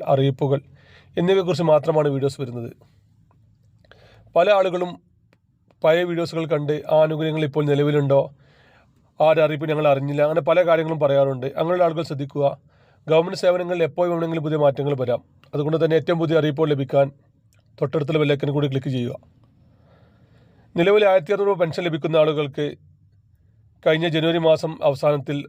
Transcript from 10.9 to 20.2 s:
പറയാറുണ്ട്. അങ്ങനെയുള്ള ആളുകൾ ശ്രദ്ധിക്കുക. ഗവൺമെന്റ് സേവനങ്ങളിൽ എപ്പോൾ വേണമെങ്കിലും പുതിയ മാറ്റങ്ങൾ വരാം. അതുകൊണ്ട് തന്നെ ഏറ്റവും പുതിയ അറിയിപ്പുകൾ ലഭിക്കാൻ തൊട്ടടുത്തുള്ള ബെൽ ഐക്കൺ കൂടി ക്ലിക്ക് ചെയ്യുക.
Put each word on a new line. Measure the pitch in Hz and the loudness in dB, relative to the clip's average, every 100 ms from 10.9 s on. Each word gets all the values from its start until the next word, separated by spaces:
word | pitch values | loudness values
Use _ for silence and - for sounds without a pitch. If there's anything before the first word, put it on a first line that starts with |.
| 160 | -2
പറയാറുണ്ട്. | 143 139 139 131 135 147 | 0 2 0 -2 -6 -4
അങ്ങനെയുള്ള | 160 180 170 | -2 0 0
ആളുകൾ | 160 160 | 0 -6
ശ്രദ്ധിക്കുക. | 143 139 143 143 147 _ _ _ _ - | -8 -8 -2 -2 -2 _ _ _ _ 0
ഗവൺമെന്റ് | 160 175 185 | 2 2 0
സേവനങ്ങളിൽ | 185 180 175 175 156 | 0 0 -2 -2 -2
എപ്പോൾ | 139 175 | 0 -2
വേണമെങ്കിലും | 170 165 165 151 | 0 -2 -4 -2
പുതിയ | 156 | 0
മാറ്റങ്ങൾ | 143 135 143 135 | 2 0 -2 -2
വരാം. | 123 117 - _ _ | -2 -4 -6 _ _
അതുകൊണ്ട് | 147 151 156 | -6 -2 0
തന്നെ | 160 160 | 2 0
ഏറ്റവും | 165 165 | 0 -2
പുതിയ | 160 160 | 0 0
അറിയിപ്പുകൾ | 151 143 156 | 0 0 0
ലഭിക്കാൻ | 139 135 143 139 - _ _ _ _ _ - | -2 0 0 0 -4 _ _ _ _ _ -8
തൊട്ടടുത്തുള്ള | 143 160 143 156 | -4 -4 -2 0
ബെൽ | 147 | 0
ഐക്കൺ | 143 143 143 | 0 -2 -2
കൂടി | 143 | -2
ക്ലിക്ക് | 135 143 127 | -4 -4 -4
ചെയ്യുക. | 120 - _ _ _ _ _ _ _ _ _ _ | -6 -8 _ _ _ _ _ _ _ _ _ _